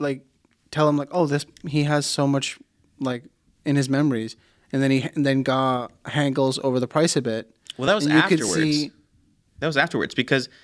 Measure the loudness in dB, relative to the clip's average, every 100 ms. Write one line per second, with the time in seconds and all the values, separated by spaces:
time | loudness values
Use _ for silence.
0 | -6 -6 -10 _ _ _ _ 0 2 2
1 | 0 0 0 -2 -6 -14 -4 -2 0 0
2 | 0 0 0 0 -2 -10 _ _ _ -8
3 | -6 -6 -12 _ _ _ -2 0 2 2
4 | 0 -2 -6 -12 _ _ _ -2 2 2
5 | 0 -2 0 0 0 0 0 -2 -4 _
6 | -6 -2 0 2 0 0 -2 -2 0 0
7 | 0 0 -2 -4 -8 _ -18 -4 0 2
8 | 4 4 4 2 0 0 0 0 -4 -10
9 | _ _ _ _ _ -8 -2 0 0 0
10 | -2 -2 0 0 0 -12